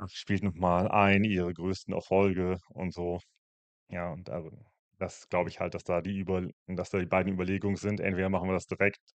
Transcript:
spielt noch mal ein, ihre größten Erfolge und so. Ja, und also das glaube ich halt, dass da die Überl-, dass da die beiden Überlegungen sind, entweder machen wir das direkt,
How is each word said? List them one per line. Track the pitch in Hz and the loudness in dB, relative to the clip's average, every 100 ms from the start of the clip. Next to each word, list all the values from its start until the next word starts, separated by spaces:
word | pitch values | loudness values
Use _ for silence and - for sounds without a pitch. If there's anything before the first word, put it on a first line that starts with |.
| 95 | -14
spielt | - - 98 | -10 -2 0
noch | 101 | 0
mal | 90 90 87 92 | 0 2 4 4
ein, | 104 98 98 | 4 6 6
ihre | 107 95 87 | 4 2 0
größten | 82 90 95 - | -2 -4 -4 -4
Erfolge | 95 - 95 98 92 90 90 _ | -6 2 4 4 2 0 -2 _
und | 82 90 | -8 -6
so. | 87 87 87 - _ _ _ _ _ - | -4 -4 -4 -8 _ _ _ _ _ -12
Ja, | 90 87 | -8 -6
und | 82 90 | -8 -8
also | 85 80 - - _ _ - | -8 -10 -16 -20 _ _ -8
das | 92 - - | -8 -8 -4
glaube | 90 87 | -2 -2
ich | - | -2
halt, | 90 | -6
dass | - | -6
da | - 87 | -2 -2
die | 87 98 | 0 -4
Überl-, | 95 92 90 - - | -2 -2 -2 -8 -10
dass | 90 92 | -8 -4
da | 98 | -2
die | 90 | 0
beiden | 95 92 | 0 0
Überlegungen | 95 92 98 101 98 | -2 -2 0 0 -2
sind, | 104 104 | -2 -2
entweder | 92 92 95 | -2 0 0
machen | 95 92 | 0 0
wir | |
das | 92 - | -2 -2
direkt, | 90 101 - _ _ | 0 0 0 _ _